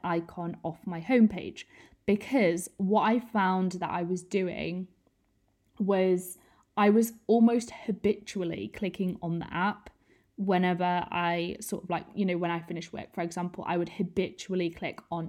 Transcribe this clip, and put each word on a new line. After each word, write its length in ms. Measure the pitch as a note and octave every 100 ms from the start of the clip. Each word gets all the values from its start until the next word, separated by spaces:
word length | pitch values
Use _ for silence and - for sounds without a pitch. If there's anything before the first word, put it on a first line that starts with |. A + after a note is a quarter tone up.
icon 540 | F3 E3+ E3+ - E3+ E3+
off 140 | E3 D#3+ -
my 140 | E3+
homepage, 640 | E3 B3+ A3 F#3+ - - - - - _ -
because 640 | G3 - C#4 F#3+ E3+ - -
what 240 | F#3+ G#3
I 180 | G3 A#3
found 520 | A#3 A3 F#3+ F#3 F#3
that 180 | F3+ F3
I 120 | F3
was 200 | F3 F3+
doing 640 | - G3+ F#3 - E3 F3+ F#3 _ _ _ _ _ _ _ _ -
was 600 | G3 G3 F#3+ F3+ F#3 - _ _ _ -
I 140 | G#3
was 220 | G#3+ A3+ - -
almost 440 | A#3 A3+ A#3+ A#3 - -
habitually 840 | G3 G3+ - - G#3 E3+ F3+ G#3
clicking 440 | - G3 - F#3 -
on 160 | E3+ E3+
the 160 | -
app 360 | E3+ G3 - - _ _ _ _ -
whenever 640 | G3 F3+ F3+ F3 F3+ F3+ -
I 460 | F3 F3 E3+ E3+ -
sort 240 | - G3
of, 60 | F3
like, 160 | E3+ -
you 100 | -
know, 140 | F#3+ E3+
when 120 | F3
I 100 | E3+
finish 300 | E3 E3+ D#3+
work, 200 | - -
for 80 | -
example, 420 | E3+ E3+ F3 - -
I 100 | F3
would 140 | E3+
habitually 800 | - F3+ F3+ F3+ - - F#3 E3+
click 300 | E3+ D#3+ - -
on 160 | E3+